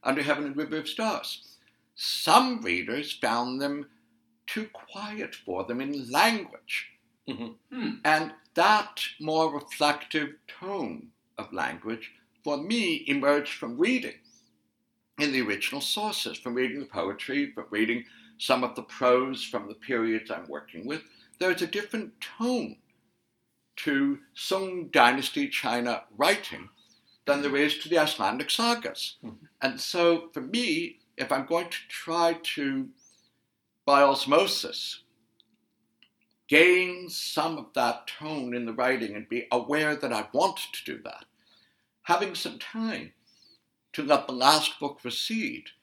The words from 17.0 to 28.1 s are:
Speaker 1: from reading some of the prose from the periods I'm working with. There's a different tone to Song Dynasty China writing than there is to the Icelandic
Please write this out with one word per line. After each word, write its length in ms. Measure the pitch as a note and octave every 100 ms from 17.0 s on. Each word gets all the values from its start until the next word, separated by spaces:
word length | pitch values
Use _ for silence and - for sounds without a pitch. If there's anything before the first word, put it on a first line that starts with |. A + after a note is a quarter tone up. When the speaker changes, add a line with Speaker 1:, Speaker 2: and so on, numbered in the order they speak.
| F2+ G2+ - C#3 C#3+
Speaker 1:
from 140 | - -
reading 340 | G#2 A2+ A#2+ A#2+ - - _
some 240 | - B2+
of 100 | B2
the 80 | A#2
prose 600 | A#2 - B2+ B2 C3+ C3
from 240 | - A#2 G2+
the 80 | A2
periods 560 | - B2 A2+ A2 -
I'm 160 | E2+ E2+
working 400 | C#2+ - E2 A2
with. 160 | D#3 - _ - _
There's 240 | F#3 F3+
a 60 | E3+
different 520 | G3+ G#3 A3+ F#3 -
tone 580 | - - A#3 B3 - - _ _ _ _ _ _ _ _ _ -
to 420 | - C#3 C#3 C#3 _
Song 540 | - - F#3+ F#3+ F3+ D#3+
Dynasty 600 | D3 A#2+ C3 B2+ - C#3
China 580 | - B2+ A#2+ A#2+ G#2+ - G#2
writing 520 | D3 G3+ - - - _ _ _ _ _ -
than 180 | C#3+
there 120 | C#3+ C#3
is 220 | D3 -
to 100 | D3+
the 120 | E3
Icelandic 500 | D3+